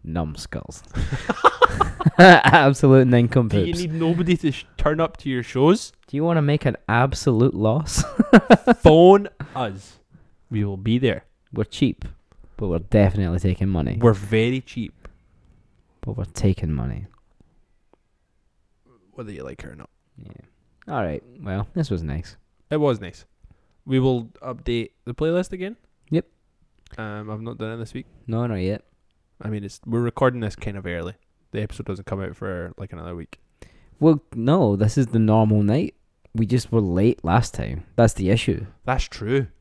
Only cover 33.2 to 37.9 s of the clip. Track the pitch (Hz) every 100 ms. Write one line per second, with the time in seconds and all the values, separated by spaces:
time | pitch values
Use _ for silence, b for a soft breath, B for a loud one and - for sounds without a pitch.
33.2 | 82 - _ _ b b b _ 156 151
34.2 | _ 117 120 175 117 101 107 139 120 117
35.2 | 110 110 107 107 101 123 - _ _ _
36.2 | _ - 110 123 - 117 98 85 110 -
37.2 | - 104 120 - 58 67 -